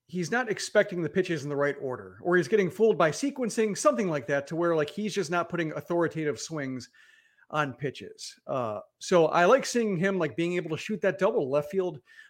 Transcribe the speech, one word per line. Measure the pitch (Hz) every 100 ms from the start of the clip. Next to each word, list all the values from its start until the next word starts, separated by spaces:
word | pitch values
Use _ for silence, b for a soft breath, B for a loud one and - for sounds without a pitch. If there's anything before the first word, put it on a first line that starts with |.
| _
he's | 180 160
not | 233 233
expecting | 196 - 214 - 175
the | 156
pitches | 190 180 160
in | 143
the | 143
right | 143 139
order, | 139 120 95 95
or | - 180
he's | 165
getting | 214 180
fooled | - 220 165
by | 165
sequencing, | 151 277 262 233 - 220 190
something | 311 240 190
like | 151 127
that, | 143 139
to | 165
where, | 175
like, | 160 147
he's | - 214
just | 202 156
not | 175 -
putting | 175 160
authoritative | 147 - 170 160 160 147 127
swings | - 160 135 127 - b b b b b b
on | 151 143
pitches. | 113 143 - 92 - - - -
Uh, | 135 113 104 - _
so | - 180 156
I | 165
like | 175 262 -
seeing | 240 220 180
him, | 196 190
like, | 156 123
being | 170
able | 175 165
to | 156
shoot | - 214
that | 196 190
double | 185 214 135
left | 143 147
field | 190 180 156 B B B